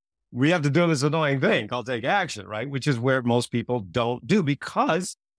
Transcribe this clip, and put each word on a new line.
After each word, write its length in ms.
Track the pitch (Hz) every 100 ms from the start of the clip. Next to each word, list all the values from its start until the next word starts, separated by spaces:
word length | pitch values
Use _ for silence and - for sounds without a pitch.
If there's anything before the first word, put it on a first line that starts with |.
| _ _ _
we 200 | 123 143
have 100 | 175
to 80 | 143
do 180 | 143 175
this 160 | 147
annoying 380 | 147 160 147 135
thing 260 | 175 180 104
called 200 | 123 110
take 160 | 120
action, 440 | 131 196 160 107 95
right? 220 | 107 139
Which 180 | 139 147
is 120 | 120
where 220 | 127 131
most 300 | 120 123 117
people 300 | 120 110 123
don't 440 | 95 120 117 123 113
do 180 | 208
because 760 | 143 143 - 202 277 170 185 - _